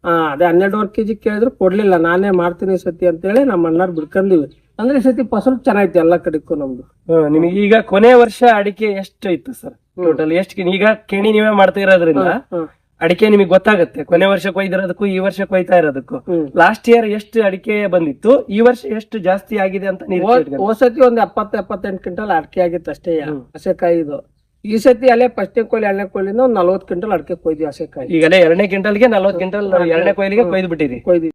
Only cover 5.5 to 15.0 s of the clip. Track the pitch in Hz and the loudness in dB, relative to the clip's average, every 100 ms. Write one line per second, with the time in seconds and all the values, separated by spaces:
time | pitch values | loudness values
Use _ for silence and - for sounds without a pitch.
5.5 | 254 269 202 196 170 165 175 175 156 - | -2 0 0 2 2 2 2 -2 -6 -6
6.5 | 156 135 127 - _ - 165 151 156 170 | -6 -6 -10 -16 _ -2 0 2 2 0
7.5 | 190 202 220 - 196 226 247 240 - 247 | 0 2 2 2 4 6 6 4 4 2
8.5 | 214 202 202 214 196 190 _ 202 170 - | 4 0 -4 -6 -6 -10 _ -6 -6 -6
9.5 | - - - _ - 175 160 156 165 190 | -16 -18 -20 _ -4 -2 0 0 -2 -4
10.5 | - 180 190 208 214 - 196 208 214 214 | -6 -4 0 0 0 -4 -2 0 2 2
11.5 | 202 190 196 196 185 165 143 139 - - | 4 2 2 2 4 4 2 0 -2 -6
12.5 | 180 160 _ _ _ 165 180 214 208 185 | -10 -10 _ _ _ -2 2 4 4 4
13.5 | 185 220 208 165 139 147 170 190 196 196 | 2 2 0 0 -4 -2 2 2 0 -2
14.5 | 180 196 185 190 180 | -4 -4 -4 -4 -4